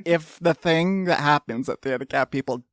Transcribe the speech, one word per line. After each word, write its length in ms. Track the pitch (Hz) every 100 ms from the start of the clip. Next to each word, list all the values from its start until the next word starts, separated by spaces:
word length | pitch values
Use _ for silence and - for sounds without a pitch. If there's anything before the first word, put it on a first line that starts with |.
| 180
if 340 | 170 156 -
the 140 | 170
thing 520 | 156 175 165 180 196 180
that 140 | 160
happens 480 | 147 147 - 117 135
at 120 | -
the 120 | 135
end 80 | 127
of 80 | 135
Cat 220 | 139 131
People 320 | 135 135 123 -